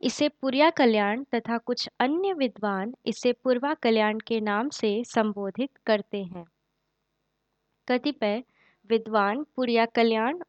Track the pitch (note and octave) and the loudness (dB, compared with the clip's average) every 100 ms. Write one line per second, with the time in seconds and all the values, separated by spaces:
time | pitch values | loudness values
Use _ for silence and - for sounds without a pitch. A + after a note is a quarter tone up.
0 | B3+ - D4 - C4 C4 D#4+ E4 B3 G#3+ | -4 0 -2 0 -2 4 4 6 4 4
1 | G3+ A#3 C#4 A#3 A3+ A#3 A#3 A#3+ - - | 2 -2 -2 -4 -2 -4 -4 -6 -6 -2
2 | B3+ E4 G4 E4+ B3+ G3+ G#3 F#3+ G#3+ C4+ | 0 0 -2 0 -2 -2 -2 -2 -4 -6
3 | - G#3 B3 A#3+ B3+ B3 C#4 D#4 A#3 A3 | -8 -2 -2 0 0 0 0 0 2 4
4 | G#3+ A3 - A3+ G#3 G#3 C#4 - A3 G#3 | 2 0 -4 -2 0 -2 -2 -2 -2 -2
5 | A#3+ A#3 G#3+ G3+ G3 G3+ C4+ - - G#3+ | -2 0 0 -2 -6 -4 -6 -6 0 0
6 | - G3+ F#3 F3+ E3 _ _ _ _ _ | 0 -8 -8 -12 -18 _ _ _ _ _
7 | _ _ _ _ _ _ _ _ - B3 | _ _ _ _ _ _ _ _ -2 -2
8 | C#4+ C#4 G#3 A3 - _ _ _ - A3+ | -2 -2 -2 -4 -6 _ _ _ -2 -2
9 | A3 G#3+ G3+ B3 D4+ - B3 A#3 A3+ A#3 | 2 2 2 0 -6 -4 0 2 2 2
10 | A3+ A3 A#3 F4 | 2 2 0 -4